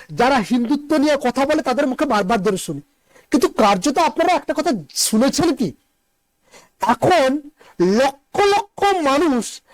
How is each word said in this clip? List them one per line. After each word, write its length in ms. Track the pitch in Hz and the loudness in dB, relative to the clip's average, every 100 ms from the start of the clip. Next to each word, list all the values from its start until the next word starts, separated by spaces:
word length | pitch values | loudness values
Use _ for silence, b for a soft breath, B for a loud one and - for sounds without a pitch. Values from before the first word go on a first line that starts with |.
| - | -8
যারা 240 | 151 240 277 | 0 2 2
হিন্দুত্ব 600 | 185 247 233 285 - 311 | 0 -2 0 -2 -2 0
নিয়ে 200 | 294 285 | 2 0
কথা 220 | 247 262 269 | -2 -2 0
বলে 160 | 302 | 0
তাদের 260 | - 247 294 | -2 -2 -2
মুখে 180 | 254 302 | -2 -2
বারবার 380 | 208 190 233 | -2 0 -2
ধরে 140 | 190 190 | -2 -4
শুনি, 240 | - 143 - _ b b _ | -6 -10 -12 _ b b _
কিন্তু 160 | 285 359 | 0 0
কার্যত 500 | - 208 202 294 294 | 2 2 2 0 0
আপনারা 360 | 320 - 339 | 0 2 2
একটা 200 | 330 - | 0 -2
কথা 180 | 302 320 220 147 - | -4 -2 -4 -6 -6
শুনেছেন 600 | - 214 269 277 320 269 | -2 2 2 2 0 0
কি? 160 | 190 - _ _ _ _ _ _ b b b _ | -4 -8 _ _ _ _ _ _ b b b _
এখন 600 | - - - 349 262 294 294 b b - | -2 0 2 2 2 -2 -8 b b -2
লক্ষ 600 | 180 214 277 277 _ - | 0 2 0 -2 _ -2
লক্ষ 440 | 403 403 403 - | 2 0 -2 -2
মানুষ 800 | 403 381 285 277 339 247 - - b | 0 0 0 0 0 -2 -4 -12 b